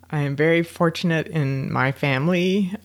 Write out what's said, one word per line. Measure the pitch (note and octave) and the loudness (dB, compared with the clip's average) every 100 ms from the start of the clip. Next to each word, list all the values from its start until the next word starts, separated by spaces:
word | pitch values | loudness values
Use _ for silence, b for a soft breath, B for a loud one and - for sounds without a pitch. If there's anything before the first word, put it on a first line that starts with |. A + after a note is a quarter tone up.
| - | -6
I | D3+ | -2
am | C#3+ C#3+ | -2 0
very | D#3 E3+ | 2 2
fortunate | E3 - E3+ D#3+ F3+ D#3+ - | 0 0 0 0 0 0 -2
in | E3 C3+ C3+ C3+ | -2 -2 -2 -2
my | B2+ B2+ | 0 0
family. | C3+ C#3+ C3 D#3 F3+ F#3 F#3+ F#3 G#3 | 0 -2 0 0 2 2 0 -2 -4